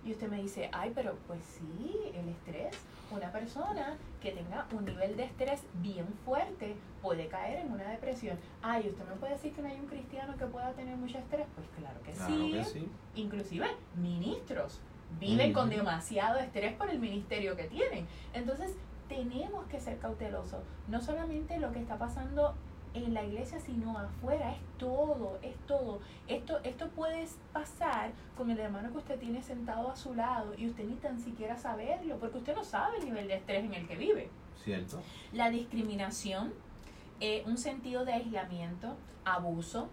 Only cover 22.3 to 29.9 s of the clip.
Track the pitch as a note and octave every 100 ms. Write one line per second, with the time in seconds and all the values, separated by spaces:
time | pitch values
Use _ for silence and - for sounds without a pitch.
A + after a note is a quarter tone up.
22.3 | C#4+ D4 - - - - A#3 A#3 A3+ G#3
23.3 | G#3 B3+ D#4 - A#3 A3+ A3 G3+ - B3
24.3 | D4+ B3+ - - - B3+ C4 D4+ C#4 G#3
25.3 | F#3+ B3 - - C#4+ B3 G3+ - - -
26.3 | A#3+ - D#4 B3 B3 D#4+ D#4 D#4+ E4 E4
27.3 | - - D4+ D4+ - E4 A3+ A3 - -
28.3 | - A#3 A3+ G#3+ G3+ A#3 A#3+ - B3+ A#3
29.3 | A#3+ C4 B3 A#3 A3+ B3